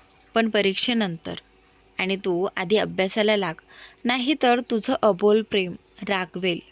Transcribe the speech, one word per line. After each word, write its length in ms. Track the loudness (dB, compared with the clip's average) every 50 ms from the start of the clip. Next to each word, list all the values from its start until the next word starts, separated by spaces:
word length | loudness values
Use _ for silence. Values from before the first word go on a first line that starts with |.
| _ _ _ _ _ _ -2
पण 140 | 0 0 2
परीक्षेनंतर. 840 | 2 2 2 2 0 0 -2 -2 0 0 -2 -2 -4 -8 -10 -12 -12 -12 -14 _ _ _ _ _ _ _ _ _ _ -6
आणि 180 | -4 -2 -4
तू 320 | -2 -2 -2 -2 0 -2 -2 -4
आधी 200 | -4 -2 2 2
अभ्यासाला 600 | 2 2 0 -2 -2 -2 -2 0 0 2 2 2
लाग, 180 | 2 0 -2 -6 -8 -12 _ -20 -20 -20 -20 -14 _ -4
नाहीतर 560 | -2 -2 0 0 -2 0 2 4 4 4 4
तुझं 340 | 2 0 -2 -2 0 0 -2 0
अबोल 400 | 0 0 0 4 4 4 4 4
प्रेम 320 | 2 0 -2 -2 -2 -2 -6 -12 _ _ _ -10 -4 -2
रागवेल." 500 | -2 -2 -4 -6 -6 -4 -2 -2 -2 -4 -6 _